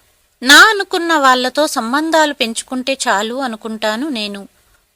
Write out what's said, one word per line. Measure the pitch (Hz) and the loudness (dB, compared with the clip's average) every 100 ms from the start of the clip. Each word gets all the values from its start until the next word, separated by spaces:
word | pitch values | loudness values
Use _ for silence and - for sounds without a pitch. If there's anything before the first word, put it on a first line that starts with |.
| _ _ _ _ | _ _ _ _
నా | 240 294 | 4 6
అనుకున్న | 403 415 381 370 339 320 | 6 4 -2 -4 0 2
వాళ్లతో | 262 254 254 254 302 | 4 2 0 -2 -2
సంబంధాలు | - 226 269 320 320 302 | -2 -2 -2 0 2 2
పెంచుకుంటే | 285 233 226 - 262 254 269 247 | 0 -6 -6 -8 -8 -6 -4 0
చాలు | 196 220 247 | 0 -2 -4
అనుకుంటాను | 269 220 226 220 220 214 302 | -6 -6 -10 -6 -4 -4 -4
నేను. | 240 208 202 196 _ _ _ _ | -6 -6 -10 -14 _ _ _ _